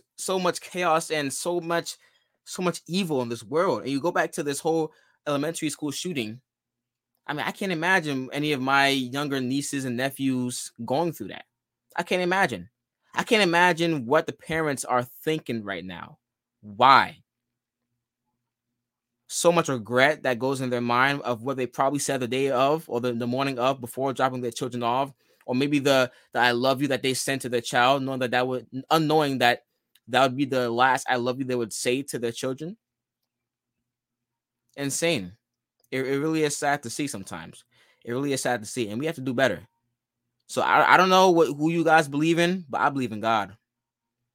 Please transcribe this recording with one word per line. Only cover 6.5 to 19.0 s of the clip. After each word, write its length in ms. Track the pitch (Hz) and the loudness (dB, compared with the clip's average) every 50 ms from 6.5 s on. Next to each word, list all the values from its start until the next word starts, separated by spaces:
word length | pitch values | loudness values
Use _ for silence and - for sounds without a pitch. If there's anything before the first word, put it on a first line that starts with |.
| _ _ _ _ _ _ _ _ _ _ _ _ _ _ _ | _ _ _ _ _ _ _ _ _ _ _ _ _ _ _
I 60 | - 147 | -8 -6
mean, 100 | 147 104 | -4 -4
I 60 | 196 | -6
can't 220 | 196 - 208 190 175 | -6 -6 -6 -4 -4
imagine 560 | 156 165 180 190 185 156 151 139 131 131 123 | -2 0 2 2 2 0 -2 -4 -4 -6 -6
any 220 | - 143 147 151 147 | -6 -4 -2 -2 -2
of 80 | 127 | -2
my 260 | 131 135 139 139 139 | 0 2 4 4 4
younger 540 | 139 139 135 127 123 127 143 147 139 139 135 | 4 2 0 -2 -4 -4 -6 -4 -4 -4 -4
nieces 420 | 127 123 135 143 139 - 143 139 131 | -2 -2 -2 -4 -4 -4 -6 -4 -4
and 140 | 127 120 | -4 -4
nephews 760 | 120 131 139 - - 135 135 127 127 123 123 123 - - - - - 117 | -4 -4 -4 -4 -4 -2 -2 -2 -2 -2 -4 -6 -8 -12 -12 -14 -12 -6
going 260 | 110 127 151 175 170 | -2 -2 0 0 -2
through 160 | - - 101 | -4 -6 -12
that. 160 | 90 - - - _ _ _ _ _ _ _ _ _ _ | -12 -12 -14 -18 _ _ _ _ _ _ _ _ _ _
I 60 | - 180 | -8 -4
can't 180 | - 185 180 | -2 -2 0
imagine. 480 | 180 175 185 196 190 - 113 87 87 - _ _ _ _ _ _ _ _ - | 0 0 2 2 0 0 -2 -6 -10 -14 _ _ _ _ _ _ _ _ -6
I 100 | - 180 | -6 0
can't 200 | - 226 214 196 | 2 2 4 4
imagine 600 | 170 170 175 180 180 170 160 170 170 160 143 113 | 4 4 6 4 4 4 2 0 0 0 -2 0
what 220 | 117 147 160 165 | 2 2 2 2
the 60 | - 123 | 0 -8
parents 520 | - - - 160 160 160 147 139 - - | -10 -8 -4 -2 -2 0 -2 -2 -4 -2
are 180 | - 123 123 123 - - - - | 0 0 0 0 -2 -10 -8 -4
thinking 400 | 156 160 156 - - 120 113 101 | -4 -4 -4 -4 -6 -8 -6 -6
right 180 | 98 95 85 92 | -8 -10 -10 -10
now. 340 | 92 87 82 - - - _ _ _ _ _ _ _ _ _ | -12 -12 -14 -14 -16 -20 _ _ _ _ _ _ _ _ _
Why? 560 | 107 107 101 104 123 135 135 117 95 - - - _ _ _ _ _ _ _ _ _ _ _ _ _ _ _ _ _ _ _ _ _ _ _ _ _ _ _ _ _ _ _ _ _ _ _ _ | -20 -16 0 4 6 8 8 8 6 2 -4 -12 _ _ _ _ _ _ _ _ _ _ _ _ _ _ _ _ _ _ _ _ _ _ _ _ _ _ _ _ _ _ _ _ _ _ _ _